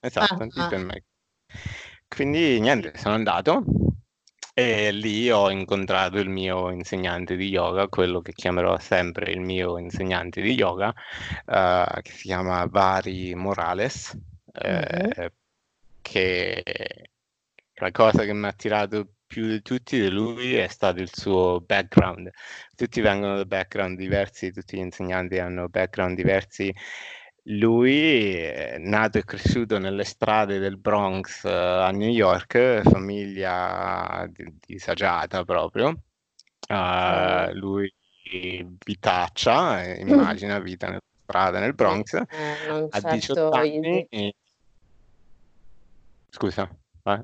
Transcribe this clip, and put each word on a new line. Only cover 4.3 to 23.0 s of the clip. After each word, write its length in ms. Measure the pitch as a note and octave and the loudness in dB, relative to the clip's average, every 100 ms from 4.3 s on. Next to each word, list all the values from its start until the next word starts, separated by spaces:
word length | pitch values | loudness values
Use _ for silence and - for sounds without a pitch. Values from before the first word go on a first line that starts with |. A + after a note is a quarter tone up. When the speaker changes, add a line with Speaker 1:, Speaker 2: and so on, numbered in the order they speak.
| _ - | _ -6
Speaker 1:
e 360 | - B2 G#2+ G#2 | 0 2 4 2
lì 380 | G2+ G#2+ G#2+ A#2+ | 0 -2 0 4
ho 200 | A2 G2 | 6 6
incontrato 680 | G2 F#2 G2 F#2+ F#2+ F#2+ F#2+ | 2 0 -2 2 2 2 0
il 100 | F#2+ | -2
mio 400 | F#2+ F#2+ F#2 F2+ | -2 -2 -2 -2
insegnante 680 | F2+ F2 F#2+ F2+ F2 F2+ F2+ | -6 -6 -4 -4 -4 -4 -2
di 120 | G2 | 0
yoga, 400 | F#2+ F2 F#2 G2 | 0 0 0 0
quello 320 | G2+ F2+ F2+ | 2 0 0
che 100 | E2 | -6
chiamerò 460 | - F#2 F2+ F2+ F2+ | -6 -2 0 2 0
sempre 520 | - F#2+ F2 E2+ F2+ | 0 0 0 -4 -6
il 80 | F2+ | -4
mio 380 | F#2 F#2 F2+ F2 | -4 -2 -2 -4
insegnante 600 | F2 F2 F#2+ F2+ F2 E2+ | -8 -6 -2 -2 -4 -4
di 120 | G2 | -2
yoga, 400 | B2+ G2 F2+ G2+ - - - - - - | 2 2 2 -2 -4 -12 -14 -10 -10 0
eh, 540 | - F#2 F2+ F2+ - | 2 4 4 2 -2
che 80 | - | -10
si 120 | - F#2 | -16 -6
chiama 360 | F#2 F#2 F2+ F2 | -4 -2 -2 0
Vari 680 | F#2 F#2+ F#2+ F#2 F#2 F#2 | 2 4 2 -2 -6 -6
Morales, 840 | F2+ F#2+ G2 E2 F2+ A#2+ - - - - - _ | -6 -4 -2 -2 -2 -2 -4 -12 -16 -18 -20 _
eh, 140 | - G2 | -8 -4
Speaker 2:
Mhm. 640 | F2+ - - G3+ - E2+ _ _ _ _ _ _ - | -2 -2 -4 -4 -4 -10 _ _ _ _ _ _ -20
Speaker 1:
che 600 | - G#2 F#2 F2+ F#2 F#2 - - - - - _ _ _ _ _ _ - | -4 0 2 0 -2 -4 -6 -8 -8 -12 -20 _ _ _ _ _ _ -6
la 120 | F#2 | -6
cosa 340 | F2+ A2+ G#2 | 6 6 6
che 80 | G#2+ | 2
mi 140 | G#2 G#2 | -2 -4
ha 20 | |
attirato 600 | - A2+ G#2 G2+ G#2+ G2+ _ _ | -4 -2 0 0 -2 -4 _ _
più 200 | - A2 | -6 -2
di 120 | A2 | -4
tutti 380 | - B2 A#2+ C3+ | -4 -6 -2 0
di 80 | G2 | 0
lui 460 | F#2+ A2+ A#2 B2 | 0 -2 -4 0
è 140 | B2 F2+ | 0 0
stato 320 | - G2 F2+ | 0 0 0
il 100 | F#2 | -4
suo 480 | - - F#2 F#2 F2+ | -6 0 4 4 2
background. 680 | E2+ G2+ F#2 - F#2+ F2+ F#2 - - - - | 0 0 4 4 4 -4 -14 -16 -20 -18 -20
Tutti 260 | _ A#2+ B2 | _ -4 2